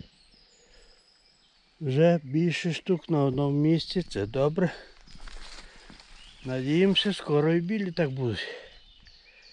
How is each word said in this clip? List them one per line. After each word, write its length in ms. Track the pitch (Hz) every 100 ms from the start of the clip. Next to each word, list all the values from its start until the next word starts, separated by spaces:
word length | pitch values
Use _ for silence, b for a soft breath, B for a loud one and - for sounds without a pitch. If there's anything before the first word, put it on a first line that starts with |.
| B _ _ b b b b b b b b b _ _ _ _ _ -
Вже 380 | 151 135 170 170
більше 500 | 143 147 175 147 175
штук 360 | 151 - 175 -
на 140 | 156
одному 340 | 139 127 143 143
місці, 440 | 156 165 - -
це 220 | - 101 104
добре. 460 | 131 143 160 175 B B B - - B B B B B B B B B B - - 131
Надіємося, 680 | 131 131 160 196 185 208
скоро 400 | 185 - 147 156
і 80 | 170
білі 300 | 175 220 196
так 200 | 170 151
будуть 360 | 131 123 98 - - - - - - b b b b b